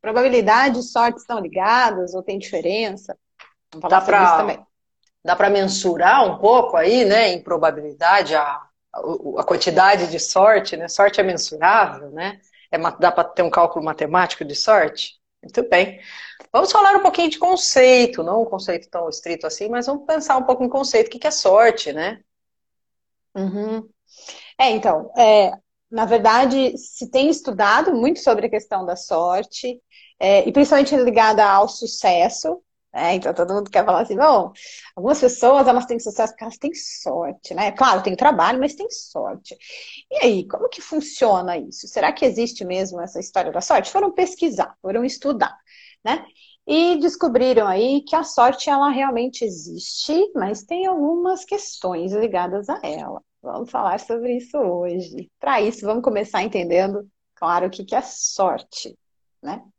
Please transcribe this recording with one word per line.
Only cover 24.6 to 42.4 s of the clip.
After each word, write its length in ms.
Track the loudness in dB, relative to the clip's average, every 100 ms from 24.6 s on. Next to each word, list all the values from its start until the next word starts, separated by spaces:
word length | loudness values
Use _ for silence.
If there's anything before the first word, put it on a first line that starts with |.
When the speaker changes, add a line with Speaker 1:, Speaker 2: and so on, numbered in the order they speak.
| 0
Speaker 1:
então, 400 | 2 0 -2 -4 4
é, 340 | 6 6 4 -2 _ _ _
na 140 | -4 0
verdade, 720 | 4 4 4 2 2 0 -4
se 320 | -16 -16 -4
tem 180 | 0 0
estudado 640 | 0 -4 0 2 2 2
muito 260 | 0 0 0
sobre 260 | 0 0 0
a 20 |
questão 360 | -6 -6 -8 -6
da 100 | -8
sorte, 840 | -4 -2 0 -2 -4 -10 -10 -10 _ _ _ _
é, 280 | 4 4 4
e 40 |
principalmente 420 | 4 4 4 4 2
ligada 500 | 4 4 4 4 6
ao 220 | 6 4
sucesso, 920 | -2 -10 -2 2 2 2 0 -6 -8 _ _ _
né? 220 | -6 -2 -2
Então, 180 | -4
todo 200 | -4 -2
mundo 160 | -2 0
quer 140 | 0 2
falar 160 | 0
assim, 120 | 0 2
"Bom, 380 | 4 4 0 -10 -20 -20 -20 -6
algumas 240 | -2 2
pessoas, 480 | 0 4 4 6 4
elas 180 | 2 0
têm 140 | -8
sucesso 320 | -6 -4 -4
porque 140 | -4 -16
elas 120 | -10
têm 160 | -10
sorte, 800 | -8 -14 -10 -8 -6 -6 -10 -12
né? 200 | -6 -6
Claro, 280 | 2 2 2
tem 140 | -2 0
trabalho, 420 | 0 2 0 0
mas 140 | -4 -6
tem 140 | -12
sorte." 680 | -12 -12 -10 -10 -10 -18 -20 -20 -20 -20 -20 _
E 80 | 0
aí, 240 | 2 0 -4
como 220 | -6 -6
que 120 | -8
funciona 760 | -8 -8 -8 -2 2 2 0 -6
isso? 300 | -8 -16 -10
Será 240 | -2 -2
que 100 | 0 -2
existe 380 | 0